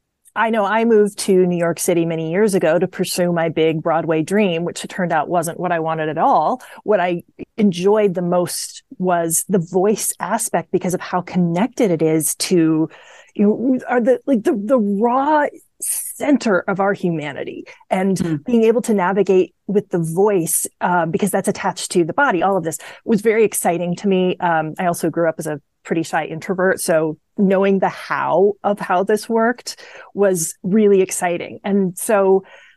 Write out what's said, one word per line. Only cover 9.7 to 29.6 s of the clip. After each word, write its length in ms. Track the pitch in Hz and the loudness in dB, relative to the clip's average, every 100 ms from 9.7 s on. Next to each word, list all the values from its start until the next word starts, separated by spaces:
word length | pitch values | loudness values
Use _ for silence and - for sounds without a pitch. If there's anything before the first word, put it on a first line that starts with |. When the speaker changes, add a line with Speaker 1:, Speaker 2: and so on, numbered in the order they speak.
| 180 202 226 - - | 0 2 0 -4 -6
Speaker 1:
aspect 540 | 175 226 - 180 - | -4 -4 -2 -4 -2
because 200 | 175 185 | -2 -2
of 80 | 175 | -6
how 200 | - 180 | -4 -6
connected 720 | 180 185 175 170 247 - 214 | -2 0 0 0 -2 0 0
it 100 | 160 | 2
is 320 | 160 160 151 - | 2 2 0 -4
to, 520 | - 180 160 156 156 - - - - - | 0 2 4 2 -2 -6 -20 -20 -10 0
you 100 | 208 | 2
know, 320 | 214 254 254 - | 2 0 -2 0
are 140 | 254 | 0
the, 200 | 226 240 - | 2 0 2
like, 160 | 233 | 0
the, 180 | 330 233 | 0 -2
the 180 | 214 262 | 0 0
raw 680 | 202 196 240 254 277 302 294 - _ - | 2 0 0 0 2 2 0 -4 _ -12
center 800 | - - - - 262 269 233 180 | -8 -8 -10 -6 0 2 2 0
of 200 | - 190 | 0 -2
our 140 | 196 | 0
humanity 680 | 196 175 160 147 131 - - - - - | 0 -2 -2 -6 -8 -10 -12 -16 -14 -6
and 280 | 190 190 180 | -2 0 0
Speaker 2:
Mm. 260 | 170 151 | 0 -4
Speaker 1:
being 200 | 240 233 | 0 2
able 180 | 220 233 | 4 2
to 120 | 226 | 2
navigate 600 | 202 175 196 190 185 - _ - | 0 2 2 4 4 2 _ -2
with 220 | 202 208 | -2 0
the 80 | 180 | -4
voice, 680 | 160 165 214 196 160 - - - | -2 2 2 2 0 -4 -6 -4
uh, 260 | 196 175 165 | -2 0 0
because 240 | 185 190 | -2 -2
that's 180 | 196 208 | -2 -2
attached 440 | - 190 - - | -4 -4 -6 -2
to 100 | 185 | 0
the 100 | 156 | 0
body, 300 | - 285 180 | 0 0 2
all 140 | 180 196 | 0 0
of 80 | |
this 140 | 165 - - - | -2 -8 -12 -10
was 160 | - 214 | -2 0
very 240 | 226 214 | 2 2
exciting 500 | 208 - 196 170 175 170 | 2 0 -2 -2 -2 -2
to 120 | 202 | 0
me. 280 | 185 185 - | 2 2 0
Um, 360 | 175 160 156 - | 0 0 -2 -4
I 60 | 180 | -4
also 240 | 170 170 | -2 -2
grew 180 | 165 165 | 0 -2
up 80 | 160 | -2
as 80 | 156 | -6
a 140 | 147 _ _ | -8 _ _
pretty 180 | - 165 | -6 -4
shy 220 | 160 170 | -2 -4
introvert. 560 | 156 160 - 185 185 - | -4 -8 -6 0 0 0
So 380 | - 160 160 156 _ - | 0 0 0 -6 _ -2
knowing 440 | 190 190 196 196 | 2 2 2 2
the 100 | 185 | 0
how 640 | - - 143 139 160 202 - | -4 -6 -4 0 2 2 0
of 160 | 202 208 | -4 -4
how 240 | 185 180 | -2 -2
this 260 | 196 214 - | 0 -2 -2
worked 560 | 226 226 240 | 0 0 -2